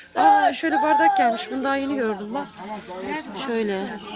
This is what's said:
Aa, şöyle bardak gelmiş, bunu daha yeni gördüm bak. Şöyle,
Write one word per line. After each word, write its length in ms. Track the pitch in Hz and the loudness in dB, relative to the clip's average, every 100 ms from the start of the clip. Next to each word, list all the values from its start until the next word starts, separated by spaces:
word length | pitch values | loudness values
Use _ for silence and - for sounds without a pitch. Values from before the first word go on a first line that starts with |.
| - - | -6 2
Aa, 380 | - 403 370 | 6 6 4
şöyle 220 | 269 320 311 | 0 0 2
bardak 360 | - - - 392 | 4 4 4 4
gelmiş, 340 | 240 226 220 | 2 2 -4
bunu 120 | 262 | -4
daha 140 | 269 269 | -2 0
yeni 180 | 269 277 | -2 0
gördüm 380 | 220 196 208 | -2 -2 -6
bak. 140 | 269 277 - 311 190 185 185 190 302 311 196 269 | -6 -8 -10 -12 -10 -10 -10 -6 -6 -8 -8 -4
Şöyle, 320 | 226 214 190 196 214 - | -2 -2 -2 -4 -8 -10